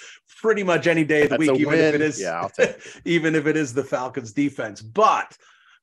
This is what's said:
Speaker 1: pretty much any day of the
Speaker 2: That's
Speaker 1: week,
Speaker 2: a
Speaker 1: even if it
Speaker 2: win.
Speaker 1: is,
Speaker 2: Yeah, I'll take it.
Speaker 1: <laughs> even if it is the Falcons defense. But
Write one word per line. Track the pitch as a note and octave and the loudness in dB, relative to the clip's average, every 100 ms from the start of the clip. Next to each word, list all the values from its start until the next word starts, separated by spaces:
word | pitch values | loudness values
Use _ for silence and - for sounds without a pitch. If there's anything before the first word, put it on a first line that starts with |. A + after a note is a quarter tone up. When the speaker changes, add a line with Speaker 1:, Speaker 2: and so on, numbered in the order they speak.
| - - _ - | -16 -20 _ -4
Speaker 1:
pretty | A3 G#3 | 0 0
much | F#3 E3 E3+ | 0 0 2
any | E3 | 2
day | D3 D3+ | 2 2
of | D3 | 2
the | D3 | 2
Speaker 2:
That's | |
Speaker 1:
week, | D3+ | 2
Speaker 2:
a | C3 | 2
Speaker 1:
even | D3+ | 2
if | D#3+ | 2
it | D#3 | 2
Speaker 2:
win. | D3 | 2
Speaker 1:
is, | D#3 A#2+ | 0 -2
Speaker 2:
Yeah, | F2+ E2 | -6 -4
I'll | G2 | -4
take | - G3+ | 0 -2
it. | - - - | -2 -18 -10
Speaker 1:
<laughs> | |
even | - E3+ D#3+ | -2 0 2
if | D#3 D3 | 0 0
it | D3+ | 0
is | C3+ | -2
the | B2+ | -4
Falcons | - C3 B2+ C3 A2+ | -4 -4 -6 -8 -8
defense. | D3 C#3+ C3+ A2 G2+ | -4 -4 -4 -10 -10
But | A2 G3 G#3 B2 - - _ _ _ _ | -8 2 2 2 -4 -14 _ _ _ _